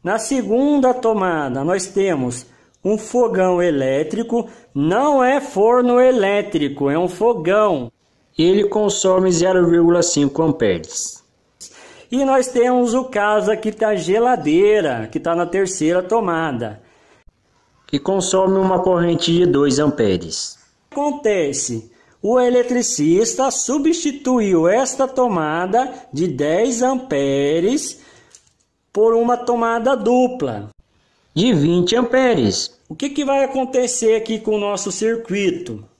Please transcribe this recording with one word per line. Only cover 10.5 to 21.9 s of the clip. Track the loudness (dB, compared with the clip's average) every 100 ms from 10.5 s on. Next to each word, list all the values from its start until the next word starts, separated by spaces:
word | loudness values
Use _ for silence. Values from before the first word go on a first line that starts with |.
| 2 0 0 -6 -10 -12 -14 _ _ _ _ -20 -20 -20 -20 -6
E | -2
nós | 2 2 2
temos | 2 2 2 2
o | 0
caso | -2 -2 2 2 0
aqui | -2 -4
da | -2 0
geladeira, | 0 0 2 2 0 2 4 4 4 2 -4 -6
que | -6
tá | -4 -2
na |
terceira | -2 -2 -2 -2 0 0
tomada, | 0 -2 0 -2 -2 -4 -8 -10 _ _ _ _ _ _ _ _ _ _ -8
que | -6
consome | -2 -2 0 0 2 2
uma | 2 0
corrente | 0 2 0 0 0
de | 2
dois | 2 4 2 2
amperes. | 0 0 0 0 -4 -10 -12 -14 _ _ _
Acontece, | -4 -4 -2 -2 0 -2 -4 -6 -8 -12